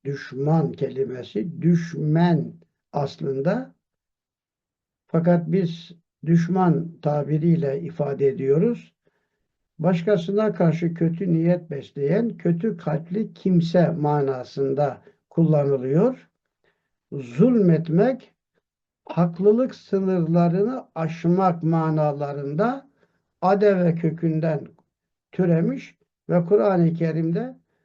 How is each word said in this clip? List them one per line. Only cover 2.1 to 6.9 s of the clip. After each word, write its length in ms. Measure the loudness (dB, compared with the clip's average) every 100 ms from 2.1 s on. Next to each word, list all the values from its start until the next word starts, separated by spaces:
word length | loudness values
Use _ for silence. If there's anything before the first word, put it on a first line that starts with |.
| 2 2 2 -2 -12 _ _ _
aslında. 840 | -6 -6 -6 -6 -2 -2 -2 -6 _ _ _ _ _ _ _ _ _ _ _ _ _ _
Fakat 440 | 0 4 2 2
biz 480 | 0 -2 -6 -16 -20 _ _ 2
düşman 680 | 2 2 2 2 2 -2